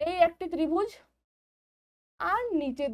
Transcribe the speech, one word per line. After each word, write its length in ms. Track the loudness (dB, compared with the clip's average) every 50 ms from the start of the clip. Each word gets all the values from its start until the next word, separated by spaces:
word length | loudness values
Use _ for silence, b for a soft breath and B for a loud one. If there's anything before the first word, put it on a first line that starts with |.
এই 160 | -4 -2 2 4 4 4
একটি 160 | 2 -2 -6 -4
ত্রিভুজ 380 | -2 0 0 2 2 0 0 -2 -4 -10 -20 _ _ _ _ _ _ _ _ _ _ _ _ _ _ _ _ _ _ _ _ _ _ -6 -2 0
আর 100 | 0 0 0 0 0 -2
নিচের 320 | -2 -2 -4 -4 -4 -4